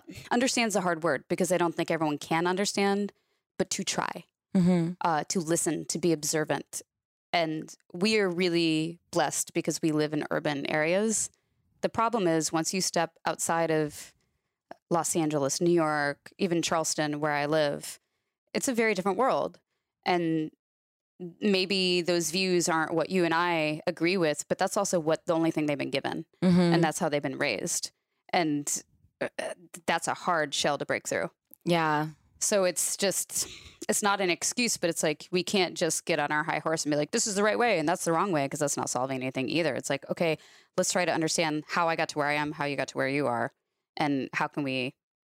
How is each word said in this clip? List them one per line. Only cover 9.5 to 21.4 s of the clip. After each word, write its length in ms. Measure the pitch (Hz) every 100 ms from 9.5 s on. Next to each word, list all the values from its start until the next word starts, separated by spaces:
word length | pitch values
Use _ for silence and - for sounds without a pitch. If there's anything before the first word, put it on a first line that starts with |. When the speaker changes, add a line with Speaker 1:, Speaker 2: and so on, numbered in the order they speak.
Speaker 1:
because 260 | 175 170 151
we 120 | 165
live 200 | 151 151
in 140 | 151 -
urban 400 | 156 156 143 -
areas. 600 | 156 160 185 220 208 - _ _ _ _ _
The 80 | 180
problem 380 | - 226 226 175
is 240 | 160 151
once 220 | 165 160
you 80 | 190
step 300 | - 175 165 _
outside 460 | - 160 - 165 165
of 420 | 156 151 - - _ _ _ _ _ - - -
Los 260 | 170 - 180
Angeles, 420 | 156 151 135 -
New 80 | 175
York, 600 | 175 156 151 143 143 - -
even 240 | 196 170
Charleston, 580 | - 170 156 - 151 147
where 140 | 151
I 140 | 147 147
live, 520 | 156 147 151 - - _ _ _ _ _
it's 160 | 214 277
a 60 |
very 180 | 233 220
different 240 | 185 196 185
world. 420 | 262 147 170 180 _ _ _ _
And 460 | - 175 165 160 156 _ _ _ _ _ _ - 175 -